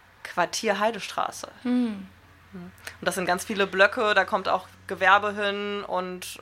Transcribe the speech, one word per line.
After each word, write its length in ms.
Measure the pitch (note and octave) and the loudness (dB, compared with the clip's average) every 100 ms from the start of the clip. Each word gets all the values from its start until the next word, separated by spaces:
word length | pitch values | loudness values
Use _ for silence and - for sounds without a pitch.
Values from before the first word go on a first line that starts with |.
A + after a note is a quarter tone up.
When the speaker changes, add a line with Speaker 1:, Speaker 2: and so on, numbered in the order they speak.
| - - | -20 -20
Speaker 1:
Quartier 560 | - - E3+ - A3 G3 | -8 -2 -2 0 -2 0
Heidestraße. 680 | G#3+ A3 - - - - - - | 0 -2 -6 -4 -4 -6 -14 -10
Speaker 2:
Mhm. 420 | B3 B3 A#3+ G3+ F#3+ - - - - | -2 0 0 -4 -12 -18 -20 -20 -20
Speaker 1:
Mhm. 200 | F#3+ F3 - - - | -16 -16 -16 -16 -6
Und 60 | F#3 | -4
das 100 | F3+ | -2
sind 100 | F3 | 0
ganz 180 | F3+ | 0
viele 220 | - G3+ G3 | -2 0 0
Blöcke, 480 | F#3+ G3+ A3+ G#3+ | 6 6 6 2
da 100 | G3+ | 4
kommt 240 | F#3 G#3 F#3+ | 2 0 0
auch 200 | F#3 - - - | -2 -2 -14 -10
Gewerbe 480 | F#3 F#3 G3+ G#3 | 2 6 6 4
hin 500 | G3+ G3+ G3+ G#3 G3+ | -2 -2 -2 -4 -4
und 540 | G3 F3+ F#3 F3+ - - | -4 -4 -4 -8 -12 -14